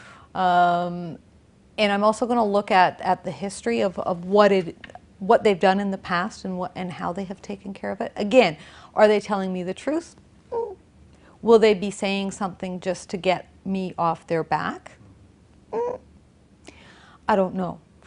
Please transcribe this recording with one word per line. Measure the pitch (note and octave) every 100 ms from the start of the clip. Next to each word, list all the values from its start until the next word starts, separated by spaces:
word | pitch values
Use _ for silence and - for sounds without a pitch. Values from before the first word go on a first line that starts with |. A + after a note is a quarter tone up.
| - - -
Um, | - F#3 F3+ F3 F3 F3 F3 E3+ B3 _ _ _ _ _ -
and | G#3
I'm | G3+
also | G#3+ G#3+ A#3
gonna | A#3+ G#3
look | G3+ G3+
at, | F#3+ E3+ -
at | F#3+ F3+ F#3
the |
history | D#3 G3 - A#3 A#3
of, | G3+ F#3+
of | - F3 F3+
what | G#3 G#3
it, | G3 E3+ - - - _ -
what | F#3+ A3
they've | G#3+ F3
done | G3 G3
in | G3+
the | F#3+
past | - F3 G#3+ - F#3
and | F3+
what, | F3+ -
and | F3+
how | - F3
they | F3 F#3
have | F#3+
taken | - G3 G3+
care | F#3+ G3+
of | G3
it. | A#3 -
Again, | G#3 B3+ F#3+ D3+ - - -
are | - G#3+
they | G#3
telling | G3 G3+ F#3+
me | F#3
the | F3
truth? | F#3+ - D#4 - - - _ - A#4 A4+ F#4+ _ _ - _ - _
Will | G#3 A3+
they | A3
be | F#3+ G3+
saying | - G3 G3 G3
something | - F#3+ - F#3 F3+
just | F#3+ F3+ -
to | F#3+
get | F#3 F3 - -
me | F#3+ F#3+ F#3 -
off | E3+ D#3+ -
their | E3
back? | D#3 D#3 F#3 F4+ - - - - - _ _ _ - A4+ A#4+ B4+ - - _ _ _ _ - - - - - - -
I | G3+
don't | F#3 F#3+
know. | F3 - _ _